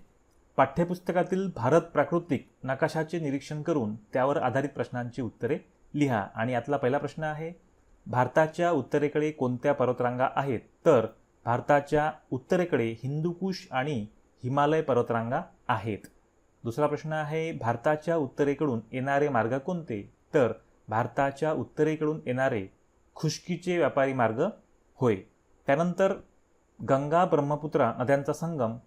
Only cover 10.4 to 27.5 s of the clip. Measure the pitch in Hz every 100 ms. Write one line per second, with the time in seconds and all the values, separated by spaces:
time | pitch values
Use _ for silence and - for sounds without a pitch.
10.4 | 139 110 - _ 170 131 107 - _ _
11.4 | 120 120 120 143 139 151 156 - - 131
12.4 | - 185 175 135 117 113 131 147 170 170
13.4 | 190 180 - 131 143 127 104 _ _ _
14.4 | 123 143 143 160 156 120 117 117 113 143
15.4 | 180 _ - 110 110 101 - _ _ _
16.4 | _ _ 117 127 147 143 156 156 147 160
17.4 | 160 143 127 117 156 151 - 165 131 -
18.4 | 147 139 151 113 - 127 135 139 147 120
19.4 | 110 135 185 175 151 104 98 _ _ 156
20.4 | 113 92 _ _ - 107 120 - 139 135
21.4 | 156 143 113 - 156 156 151 156 131 127
22.4 | 131 117 95 _ _ _ _ - 156 -
23.4 | - 175 180 175 139 143 135 131 113 110
24.4 | 185 - _ _ _ - 127 95 - _
25.4 | _ _ - 143 175 170 196 196 - _
26.4 | _ _ _ _ 113 135 147 165 180 156
27.4 | 143